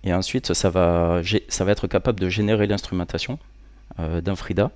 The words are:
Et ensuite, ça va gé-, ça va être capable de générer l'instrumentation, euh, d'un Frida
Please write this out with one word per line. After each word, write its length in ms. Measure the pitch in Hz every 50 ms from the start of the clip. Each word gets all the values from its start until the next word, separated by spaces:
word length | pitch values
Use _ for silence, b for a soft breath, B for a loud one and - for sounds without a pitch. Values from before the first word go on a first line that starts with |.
| -
Et 100 | 98 87
ensuite, 400 | 92 92 - - 135 - - 87
ça 160 | - - 98
va 540 | 85 92 87 85 85 85 85 85 85 87 85
gé-, 220 | 92 104 104 - -
ça 160 | - - 92
va 80 | 95
être 160 | 104 - - 92
capable 320 | - 98 - - 117 98
de 100 | 98 90
générer 380 | 90 104 104 104 110 107 104 101
l'instrumentation, 720 | 104 101 - - - 92 87 - - - - - 151 156 b b b b b b b b b b - -
euh, 220 | 85 78 80 85
d'un 140 | 82 95 98
Frida 340 | 87 - - 90 90 104 - -